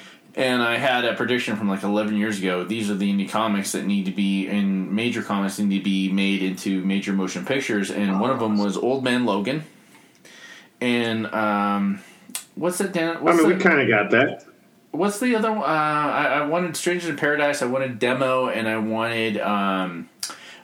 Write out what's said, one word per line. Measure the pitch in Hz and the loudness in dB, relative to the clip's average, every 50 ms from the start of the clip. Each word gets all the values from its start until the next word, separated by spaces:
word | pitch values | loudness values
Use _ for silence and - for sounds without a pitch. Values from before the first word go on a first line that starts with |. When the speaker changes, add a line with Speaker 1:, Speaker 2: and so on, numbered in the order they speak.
| - - - - _ - - | -18 -20 -20 -20 _ -10 -4
Speaker 1:
And | - 131 127 127 123 120 | -2 0 0 2 2 2
I | 117 117 | 0 0
had | 117 131 135 123 123 120 | 2 2 2 2 2 0
a | 120 101 | 0 0
prediction | - 120 110 123 120 120 120 107 | 0 0 0 0 0 0 -2 -4
from, | 104 107 | -2 -2
like, | 98 95 98 - | -2 -2 0 -2
eleven | 101 104 104 107 107 107 | 0 0 0 0 0 0
years | 104 104 110 104 95 | 0 0 -2 -2 -2
ago. | 92 92 90 92 90 | -2 0 0 -2 -2
These | 87 110 113 107 101 | -2 -4 -2 -2 -2
are | 104 | -2
the | 95 101 101 | 0 0 0
indie | 101 98 95 - | 0 0 -2 -2
comics | - 107 110 110 101 98 98 - - | -2 -2 0 0 0 -2 -2 -4 -4
that | 92 - | -4 -2
need | 98 101 101 92 | 0 -2 0 -2
to | 95 | -2
be | 90 101 101 98 98 98 95 | -2 -2 0 0 0 -2 -2
in | - 101 101 101 98 95 95 92 - 98 | -2 -2 0 0 0 0 -2 -2 -2 -2
major | 107 117 120 117 113 | -2 -2 -2 -2 -4
comics | 110 - 104 98 98 98 95 - | -4 -2 -2 -2 -2 -2 -2 -2
need | 104 101 98 | 0 0 0
to | 95 95 | 0 0
be | 101 98 95 95 95 | 0 0 0 0 0
made | 95 98 98 98 98 92 | 0 0 0 0 0 0
into | 92 95 92 - - 101 95 92 92 | -2 -2 -4 -4 -4 -2 -2 0 0
major | 95 98 98 98 101 | 0 -2 0 -2 -2
motion | 98 98 92 95 - 90 92 | -2 -2 -2 -2 -4 -6 -4
pictures. | - 131 139 135 - 110 101 98 101 | -2 -2 -2 -2 -2 -2 -2 -2 -2
And | - 90 104 98 95 95 | -2 -2 0 0 0 0
one | 110 127 | 0 0
of | 135 - | 0 0
them | 113 107 104 | 0 0 0
was | 101 101 101 90 | 0 0 0 0
Old | - - 120 135 139 127 | 0 0 0 0 0 0
Man | 127 120 123 123 | 0 0 2 2
Logan. | 110 98 101 98 120 143 156 156 - - - - - - - - - _ _ - - - - - - - - - - _ _ | 2 0 0 0 -2 -4 -4 -6 -10 -18 -20 -20 -20 -20 -20 -20 -20 _ _ -20 -20 -20 -20 -20 -20 -20 -20 -20 -20 _ _
And, | 123 123 120 120 117 117 113 113 110 - - | 0 0 2 2 0 0 -2 -2 -2 -2 0
um, | 113 110 107 104 101 101 101 101 101 101 98 98 98 - - - - - - - - - - _ | 0 2 2 2 2 2 2 2 2 0 0 -2 -4 -8 -16 -20 -20 -14 -12 -12 -12 -12 -14 _
what's | - 151 180 180 | -4 -2 -2 0
that? | - 202 185 185 | -2 -2 -2 0
Dan-, | 170 165 165 165 160 | -2 -2 -2 -2 0
what's | 143 170 170 | 2 4 6
Speaker 2:
I | 170 | 6
mean, | 156 160 | 6 6
Speaker 1:
the | 185 | 6
Speaker 2:
we | 185 | 6
kinda | 190 180 160 143 127 | 4 6 6 6 6
got | 113 113 104 104 95 | 4 4 4 4 4
that. | 120 117 139 - - - - - - _ _ _ _ _ _ _ | 4 4 4 4 0 -6 -12 -20 -20 _ _ _ _ _ _ _
Speaker 1:
What's | - 151 185 202 202 - | -2 0 0 0 0 0
the | 254 247 240 | 0 2 2
other | 220 220 220 | 2 2 0
one? | 220 214 | 0 0
Uh, | - | 0
I, | 143 160 156 151 151 151 151 147 143 107 135 147 | 0 2 2 2 2 2 0 0 0 0 0 2
I | 127 131 147 147 | 2 2 0 0
wanted | 147 160 180 180 170 147 | 0 0 0 0 -2 -4
Strangers | - - 175 180 175 170 165 | -2 -2 -2 -2 0 -2 -4
in | 143 | -2
Paradise. | - 156 147 147 151 147 147 143 143 127 | 0 0 0 2 2 2 0 0 0 -2
I | |
wanted | 120 127 135 135 127 123 | -2 0 -2 -2 -4 -2
Demo, | 107 123 120 127 131 135 131 131 131 127 120 | -2 0 0 2 2 0 2 2 2 0 0
and | 113 110 110 | 0 -2 -2
I | 110 110 | -2 -2
wanted, | 110 107 110 110 110 113 117 117 113 110 110 104 104 | -2 -2 -2 -2 -2 -2 -2 -2 -2 -2 0 -2 -2
um, | - 98 104 101 98 98 95 95 92 90 85 85 80 - - - - - - - - - - - | -2 0 0 0 0 0 0 0 -2 -4 -6 -10 -12 -14 -12 -10 -10 -10 -10 -14 -18 -20 -20 -14